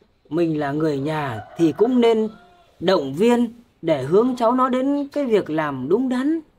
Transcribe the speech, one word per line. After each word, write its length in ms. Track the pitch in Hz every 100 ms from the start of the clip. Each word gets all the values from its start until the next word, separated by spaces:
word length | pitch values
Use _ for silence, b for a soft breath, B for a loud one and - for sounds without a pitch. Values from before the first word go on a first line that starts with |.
| _ _ -
Mình 300 | 156 170 151
là 140 | 143
người 260 | 151 160 139
nhà 420 | 143 156 139 110 - -
thì 160 | 160
cũng 280 | 143 233 254
nên 280 | 233 220 214 - - _ _ -
động 340 | 175 190 135
viên 380 | 143 233 240 233 - _ -
để 200 | 165 143
hướng 340 | 131 190 247 247
cháu 160 | 226
nó 160 | 254 254
đến 400 | 254 269 285 277
cái 120 | 294
việc 260 | 262 208 -
làm 380 | 156 151 131 131
đúng 200 | 214 262
đắn. 320 | 247 277 330 -